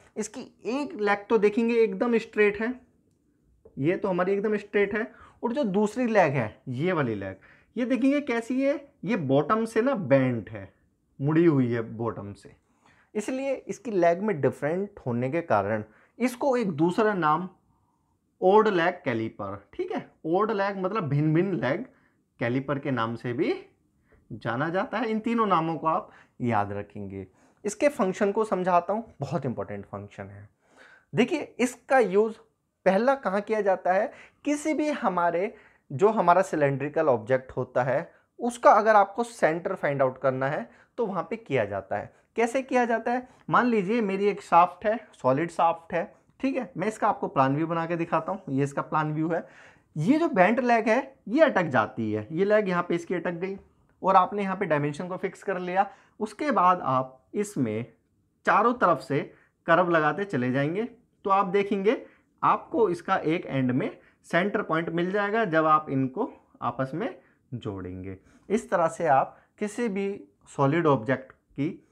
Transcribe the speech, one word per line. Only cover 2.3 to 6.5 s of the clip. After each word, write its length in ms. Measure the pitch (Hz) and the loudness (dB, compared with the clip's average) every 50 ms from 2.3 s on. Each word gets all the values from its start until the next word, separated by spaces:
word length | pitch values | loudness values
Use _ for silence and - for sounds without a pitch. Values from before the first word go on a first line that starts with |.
| - 214 208 208 202 208 | 0 2 2 2 2 0
है, 120 | 226 233 254 - - _ _ _ _ _ _ _ _ _ _ _ _ _ _ _ _ - _ - | -6 -6 -6 -8 -14 _ _ _ _ _ _ _ _ _ _ _ _ _ _ _ _ -20 _ -2
ये 180 | 135 156 185 - | 0 0 0 0
तो 120 | - 202 | 0 -2
हमारी 240 | 185 175 185 185 196 | 0 0 0 0 0
एकदम 220 | 202 196 220 214 202 | 0 0 -2 -2 -2
स्ट्रेट 380 | 208 - - 208 202 196 202 | -4 -2 0 0 0 2 0
है, 160 | 214 220 - - - - - _ _ - | -4 -4 -6 -10 -20 -20 -20 _ _ -6
और 100 | 240 233 | -4 -2
जो 100 | 294 294 | 0 -2
दूसरी 400 | 208 180 202 214 202 - 247 254 233 | 0 2 2 2 2 0 -2 -2 2
लेग 260 | 226 208 180 151 135 | 4 4 4 4 4
है 220 | 143 117 104 | 0 -2 -4